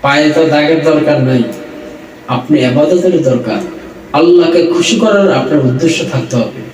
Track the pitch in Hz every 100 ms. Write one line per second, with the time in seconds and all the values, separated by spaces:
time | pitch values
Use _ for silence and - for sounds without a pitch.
0 | 143 143 151 160 156 147 151 160 156 151
1 | 151 147 131 127 107 - - - - -
2 | - - - 127 - 147 127 135 160 175
3 | 180 170 131 120 107 101 92 - - -
4 | - 151 170 175 165 170 165 175 - 226
5 | 220 202 196 - - 147 127 127 170 -
6 | - 131 113 123 107 - -